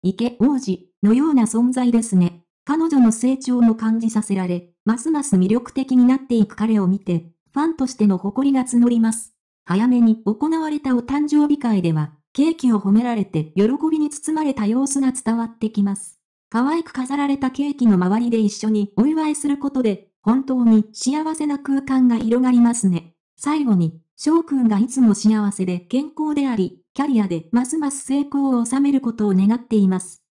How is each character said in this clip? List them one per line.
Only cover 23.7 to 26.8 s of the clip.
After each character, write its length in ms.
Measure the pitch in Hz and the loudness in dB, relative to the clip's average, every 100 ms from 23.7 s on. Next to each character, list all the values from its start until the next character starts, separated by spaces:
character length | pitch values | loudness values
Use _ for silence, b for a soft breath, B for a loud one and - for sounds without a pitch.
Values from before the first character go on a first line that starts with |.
に、 280 | 190 160 160 _ _ | 2 0 -4 _ _
翔 200 | 294 330 | 0 0
く 100 | 330 | 0
ん 140 | 269 233 | 0 2
が 100 | 202 | 2
い 80 | 233 | 0
つ 160 | 269 | 2
も 140 | 233 202 | 2 4
幸 360 | 214 214 202 | 2 2 -2
せ 140 | 196 185 | -4 -6
で 140 | 175 | -6
健 320 | - 254 294 - | -4 -6 -6 -6
康 200 | 311 294 | -4 -2
で 120 | 277 | -2
あ 80 | 226 | -2
り、 280 | 185 - | -2 -4